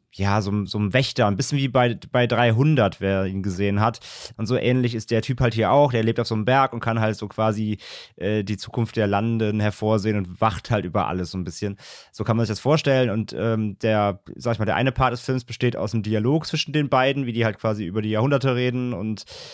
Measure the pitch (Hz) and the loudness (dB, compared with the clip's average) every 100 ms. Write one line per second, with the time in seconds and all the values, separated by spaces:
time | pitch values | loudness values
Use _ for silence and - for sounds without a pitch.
0 | _ - 98 107 98 104 92 107 104 127 | _ -4 0 2 0 -2 -2 -2 0 0
1 | 131 - 104 95 - 143 135 127 123 104 | 0 2 2 2 0 -2 0 2 2 0
2 | - 123 123 117 120 110 151 139 101 - | -2 0 2 4 4 4 4 4 2 2
3 | 98 98 95 95 98 90 101 101 110 - | 0 0 0 -2 -4 0 0 2 2 0
4 | - - - - 107 127 117 127 123 113 | -12 -16 -16 -8 -2 0 2 2 0 -4
5 | - 113 - 123 123 110 98 139 143 117 | -2 0 0 0 0 2 4 4 4 4
6 | 110 120 110 110 110 135 135 117 117 113 | 2 0 -2 0 2 4 4 0 -2 0
7 | 110 104 104 - 110 107 107 101 - - | 0 -2 -6 0 0 0 -2 -4 -8 -18
8 | - - 98 107 101 101 - 123 110 110 | -20 -6 -2 -2 -2 -6 -6 -4 -2 0
9 | 101 101 113 113 107 107 104 - 107 110 | 2 2 0 0 0 0 0 0 0 2
10 | 107 104 90 90 110 - - 107 90 - | 2 0 -2 -2 -2 -2 -2 -2 0 -2
11 | 64 92 87 92 87 - 101 98 - - | -2 -4 -4 -6 -8 -6 -6 -8 -16 -20
12 | - - 110 113 110 107 135 156 143 131 | -18 -6 0 0 0 0 2 2 2 2
13 | 123 107 98 64 113 110 107 95 110 107 | 2 0 -4 -4 -2 0 -2 -2 0 2
14 | 101 95 - - 120 110 104 85 131 127 | 2 -2 -10 -6 -4 0 0 2 0 2
15 | 131 120 - 127 - - 123 - 104 113 | 0 0 -4 -4 -4 -2 -2 0 -2 -2
16 | 101 107 117 156 - 156 - 151 139 131 | 0 0 2 0 -2 -6 -2 -2 2 2
17 | 135 139 123 113 113 101 110 104 87 107 | 2 0 -2 0 0 0 -2 -2 -2 -2
18 | 107 107 135 139 135 123 127 127 123 92 | 0 0 2 2 2 0 0 -2 -4 -4
19 | 110 104 - - - | -4 -6 -10 -18 -18